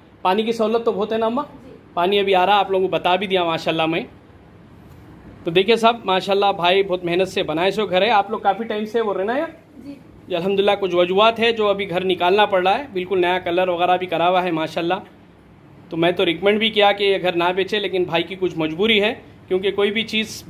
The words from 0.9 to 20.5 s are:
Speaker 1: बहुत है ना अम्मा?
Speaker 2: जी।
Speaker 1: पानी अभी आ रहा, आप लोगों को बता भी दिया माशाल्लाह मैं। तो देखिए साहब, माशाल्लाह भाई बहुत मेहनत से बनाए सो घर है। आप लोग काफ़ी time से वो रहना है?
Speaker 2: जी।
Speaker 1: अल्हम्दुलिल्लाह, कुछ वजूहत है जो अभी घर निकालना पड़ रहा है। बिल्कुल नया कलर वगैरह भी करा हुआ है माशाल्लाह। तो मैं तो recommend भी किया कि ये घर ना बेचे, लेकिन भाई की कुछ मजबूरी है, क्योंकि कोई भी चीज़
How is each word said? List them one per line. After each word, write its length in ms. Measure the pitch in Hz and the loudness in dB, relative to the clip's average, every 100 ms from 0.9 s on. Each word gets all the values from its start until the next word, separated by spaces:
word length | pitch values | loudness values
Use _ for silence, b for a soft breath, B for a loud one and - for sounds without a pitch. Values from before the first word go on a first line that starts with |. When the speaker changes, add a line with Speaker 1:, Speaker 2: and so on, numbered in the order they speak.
Speaker 1:
बहुत 200 | 190 214 | -2 -2
है 60 | 220 | -2
ना 80 | 226 | -2
अम्मा? 160 | 247 | -4
Speaker 2:
जी। 300 | 294 - - - - - | -6 -10 -20 -20 -10 -2
Speaker 1:
पानी 220 | 175 202 | 0 2
अभी 140 | 196 | 2
आ 120 | 185 | 2
रहा, 120 | 185 208 | 4 2
आप 140 | 190 | 2
लोगों 180 | 190 185 | 0 0
को 40 | |
बता 240 | 165 175 185 | 0 0 0
भी 100 | 202 | 0
दिया 180 | 185 170 | -2 0
माशाल्लाह 400 | 160 180 160 160 | -2 -2 -2 0
मैं। 160 | 165 247 - - - - - - - - - - - - - 180 | -2 -6 -14 -20 -20 -20 -20 -20 -20 -20 -20 -20 -20 -20 -12 -2
तो 40 | |
देखिए 240 | 175 202 226 | 2 4 4
साहब, 240 | 226 233 - | 4 2 0
माशाल्लाह 460 | 185 185 196 202 | 0 2 2 2
भाई 280 | 165 175 190 | 2 2 2
बहुत 220 | 190 180 | 2 -2
मेहनत 240 | 175 175 185 | 0 0 0
से 140 | 208 | -2
बनाए 260 | 156 156 190 | -4 0 0
सो 140 | 190 202 | 0 0
घर 160 | 180 | 2
है। 80 | 208 | 2
आप 180 | 214 196 | 2 0
लोग 120 | 214 | -2
काफ़ी 220 | 202 196 226 | 0 0 -2
time 180 | 214 214 | -6 -2
से 140 | 233 | -2
वो 120 | 220 | -2
रहना 180 | 185 202 | -2 -2
है? 120 | 262 330 - - - | -2 -4 -8 -20 -20
Speaker 2:
जी। 200 | 285 277 - - - | -18 -18 -20 -20 -8
Speaker 1:
अल्हम्दुलिल्लाह, 480 | 170 190 196 202 196 | -4 -2 0 2 2
कुछ 180 | 190 | 0
वजूहत 440 | 175 180 190 226 220 | 2 2 4 4 4
है 140 | 233 | 0
जो 120 | 226 208 | 0 0
अभी 180 | 196 196 | 0 -2
घर 180 | 175 | -2
निकालना 420 | 185 180 175 202 208 | -2 0 2 4 2
पड़ 160 | 190 | 2
रहा 120 | 185 | 2
है। 180 | 226 285 | 0 -4
बिल्कुल 240 | 185 180 190 | -8 -4 0
नया 180 | 175 185 | 0 0
कलर 300 | 180 170 185 | -2 -2 0
वगैरह 260 | 175 180 180 | 0 0 0
भी 100 | 180 | 0
करा 180 | 160 170 | -2 2
हुआ 140 | 185 | 2
है 100 | 180 | 0
माशाल्लाह। 480 | 160 160 180 170 190 - - - - - - - - - | -2 -4 -4 -4 -4 -8 -20 -20 -20 -20 -20 -20 -20 -10
तो 60 | 165 | 0
मैं 160 | 170 | 0
तो 100 | 185 | 2
recommend 340 | 175 165 196 214 | 0 0 2 2
भी 120 | 220 | 2
किया 220 | 208 202 | 4 2
कि 120 | 202 | 4
ये 140 | 202 190 | 0 0
घर 160 | 180 175 | 0 0
ना 160 | 175 | -2
बेचे, 280 | 185 190 214 | -2 -2 -2
लेकिन 240 | 196 185 170 | -4 -4 -2
भाई 160 | 170 | -2
की 120 | 175 185 | -4 -4
कुछ 200 | 180 160 | -4 -2
मजबूरी 400 | 156 156 220 214 | -4 0 2 2
है, 120 | 214 269 B B - | 2 -2 B B -4
क्योंकि 220 | 185 196 | -2 -2
कोई 180 | 196 208 | 0 0
भी 120 | 214 | 0
चीज़ 380 | 214 220 214 - - | -4 -4 -4 -8 -2